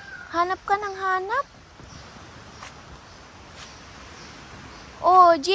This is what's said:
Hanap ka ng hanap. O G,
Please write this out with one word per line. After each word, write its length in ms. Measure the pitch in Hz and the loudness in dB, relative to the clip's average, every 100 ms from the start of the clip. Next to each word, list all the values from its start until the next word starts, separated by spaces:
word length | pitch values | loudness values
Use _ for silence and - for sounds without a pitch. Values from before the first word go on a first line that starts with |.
| - - - 330 | -18 -18 -6 -2
Hanap 240 | 359 370 - | 0 -2 -2
ka 80 | 403 | -2
ng 200 | 403 381 | -2 -4
hanap. 500 | 381 370 392 508 - - - - - - - - - - - - - - - - - - - - - - - - - - - - - - - - - - - - 339 | -2 -2 -2 -4 -4 -12 -20 -20 -20 -20 -20 -20 -20 -20 -20 -18 -18 -18 -20 -20 -20 -20 -20 -20 -20 -20 -20 -20 -20 -20 -20 -20 -20 -20 -20 -20 -20 -20 -20 0 6
O 300 | 370 349 330 | 10 10 8
G, 120 | 330 | 4